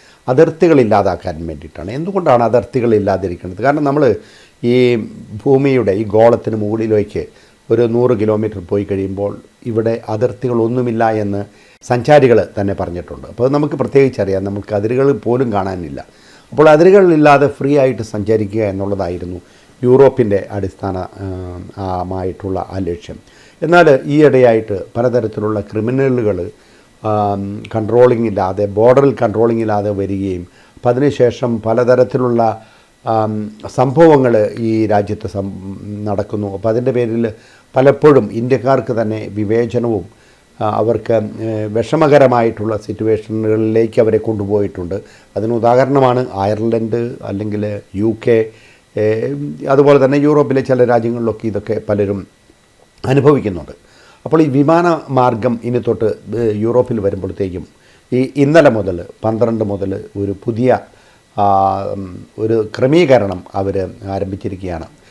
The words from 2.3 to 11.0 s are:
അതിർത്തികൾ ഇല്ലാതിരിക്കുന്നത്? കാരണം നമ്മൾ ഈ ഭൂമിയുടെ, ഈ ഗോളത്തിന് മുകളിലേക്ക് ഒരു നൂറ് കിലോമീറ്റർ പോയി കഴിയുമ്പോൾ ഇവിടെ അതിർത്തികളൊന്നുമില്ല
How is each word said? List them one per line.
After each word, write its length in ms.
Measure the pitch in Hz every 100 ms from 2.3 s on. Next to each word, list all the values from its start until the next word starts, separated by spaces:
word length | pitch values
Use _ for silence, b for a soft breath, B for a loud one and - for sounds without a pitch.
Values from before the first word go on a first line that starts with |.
| 120
അതിർത്തികൾ 500 | 113 117 98 131 117
ഇല്ലാതിരിക്കുന്നത്? 680 | 107 98 95 92 87 90 92
കാരണം 220 | 127 151
നമ്മൾ 300 | 143 143 135 104 B B B _
ഈ 320 | 120 123 123 117 104 - - 107
ഭൂമിയുടെ, 480 | 143 135 139 131 101
ഈ 120 | 95
ഗോളത്തിന് 520 | 107 107 117 113 113 110
മുകളിലേക്ക് 720 | 104 110 110 107 101 87 - b b b -
ഒരു 120 | 113
നൂറ് 380 | 117 120 123 110
കിലോമീറ്റർ 400 | 107 107 107 95
പോയി 240 | 87 104
കഴിയുമ്പോൾ 540 | 101 95 98 98 101 - - _ 123
ഇവിടെ 360 | 110 110 117 -
അതിർത്തികളൊന്നുമില്ല 1040 | 110 123 - 123 117 113 127 123 113